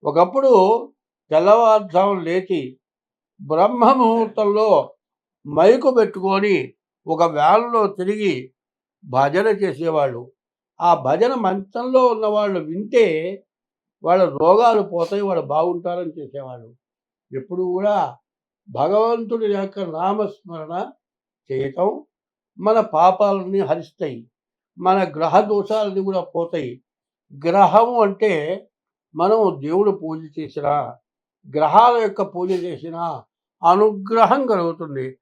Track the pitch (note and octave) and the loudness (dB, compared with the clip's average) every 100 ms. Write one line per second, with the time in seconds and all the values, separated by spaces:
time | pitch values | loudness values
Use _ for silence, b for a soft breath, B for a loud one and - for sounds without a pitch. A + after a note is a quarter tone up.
0 | D3 D3 F3+ B3 C4+ A3+ F#3+ A3+ - _ | -2 0 0 2 4 4 4 0 -4 _
1 | _ _ _ D#3 F3+ A3 A#3 A3 G3 E3 | _ _ _ 0 4 4 6 2 2 0
2 | G3 G3 E3 F3+ F#3 F3 C3 - _ _ | 0 0 -2 -4 -2 -6 -6 -14 _ _
3 | _ _ _ _ C#3+ D#3 G3+ B3 A#3 C4 | _ _ _ _ -6 0 2 4 4 4
4 | A#3 A3+ A3 A3 G#3 G#3 A3 E3+ C3 _ | 2 2 -2 -2 -2 0 2 2 0 _
5 | _ _ _ _ D3 D3 F3+ B3 C4+ B3+ | _ _ _ _ -8 2 4 6 4 2
6 | G#3 G3 F#3+ G3 G#3 F3+ B2+ _ _ _ | 0 -2 -2 0 2 0 -2 _ _ _
7 | - D#3+ E3+ D3 D3+ G#3 A#3+ A#3 G#3 G3 | -8 0 0 2 2 2 2 -2 -2 -2
8 | F#3 G#3+ G#3 C#3 C3 _ _ _ _ _ | -6 -2 -2 -4 -8 _ _ _ _ _
9 | - B2+ C#3+ D#3+ A3 G3+ G3 C3 E3 D#3 | -6 0 0 2 0 0 -2 -4 -2 0
10 | C#3 A#2+ B2 _ _ _ _ _ E3+ E3 | -2 -4 -16 _ _ _ _ _ 2 2
11 | C#3 E3 A#3 C4 G3+ G3 F#3+ A#3 B3 C4 | 2 2 2 0 -2 -4 -8 -8 0 2
12 | B3+ A3 G#3+ G#3 G#3 F#3+ D#3 F3 G#3+ B3+ | 2 0 -2 -2 -2 -4 -6 -10 -2 2
13 | G#3+ D#3 E3+ G3 _ _ _ _ _ _ | 2 0 -6 -10 _ _ _ _ _ _
14 | D#3 F#3 F3+ C#3+ D#3+ G3+ A#3 A3 G3 E3+ | 0 2 2 2 4 6 4 2 -2 -4
15 | E3+ G3+ G3+ F3 C#3 D3 E3+ F3 F3 F3 | -4 -4 -2 -4 -2 -2 -2 -2 -6 -8
16 | E3+ D#3 C#3+ C#3+ C3 B2 A2+ B2 _ _ | -8 -12 -14 -14 -14 -16 -20 _ _ _
17 | _ _ _ C3 C3+ F3+ F3+ F3+ G3+ G#3 | _ _ _ -12 -10 -6 -4 -2 0 0
18 | D3 - _ _ _ _ _ A#2+ D3 G3+ | -2 -8 _ _ _ _ _ -2 0 2
19 | A3+ A#3 A3+ A#3 A3 G3+ G3 G3+ F3+ D#3+ | 2 0 -4 -4 -2 -2 -4 -8 -8 -4
20 | F#3 G#3+ G#3 - F#3 E3 D#3 F3 A#3+ - | -4 -2 -4 -8 -16 -14 -10 -10 -10 -14
21 | _ _ _ _ _ C3+ C#3 C3+ F#3+ D#4 | _ _ _ _ _ -6 -6 -2 -2 -2
22 | - _ _ _ _ _ F#3+ A3+ A3 D#3 | -12 _ _ _ _ _ 0 0 0 4
23 | F3 F#3 G#3 G3 F#3 G3 D#3+ E3 E3+ _ | 4 4 0 0 -2 -4 -2 -4 -6 _
24 | D#3+ A#2 A#2+ _ _ _ _ - F3+ F#3+ | -10 -10 -18 _ _ _ _ -6 0 0
25 | F3+ D3 E3 F3 G#3 G#3 G3+ A3 G#3 F#3+ | 0 -2 0 2 2 -2 -2 -2 -2 -4
26 | G3 F#3+ E3+ F3 E3+ E3+ C3 A#2+ _ _ | -4 -4 -6 -6 -6 -6 -8 -12 _ _
27 | _ _ _ C#3 D#3+ F#3 G3 F#3+ A#3 A#3+ | _ _ _ -8 -2 4 6 6 2 2
28 | G#3 G3 G#3+ E3+ D3 F#3+ - _ _ _ | 0 2 -2 0 -4 -8 -10 _ _ _
29 | _ D3+ F3+ A3 G3+ D3 C#3 F3 G#3 F3+ | _ -4 0 2 2 -2 -4 0 0 -2
30 | D#3+ D#3+ D#3+ D3 D3+ - C#3+ D3 A#2+ B2 | -6 -12 -12 -14 -12 -6 -4 -4 -4 -12
31 | _ _ _ _ C#3 C#3 D3+ F3 A#3+ A#3+ | _ _ _ _ -8 -2 2 6 6 4
32 | A3 G3+ G3 F3 F3+ F#3 F3 D3+ E3 E3 | -2 -4 -6 -6 -4 -4 -6 -12 -12 -10
33 | E3+ C#3 - _ _ _ E3+ F#3 G#3+ G#3 | -8 -10 -16 _ _ _ 2 4 4 0
34 | G3 A3+ G#3 C4 C4 G3+ E3+ E3 D#3+ C#3 | -4 2 4 2 0 0 -2 -6 -10 -8
35 | C3 C3 | -10 -12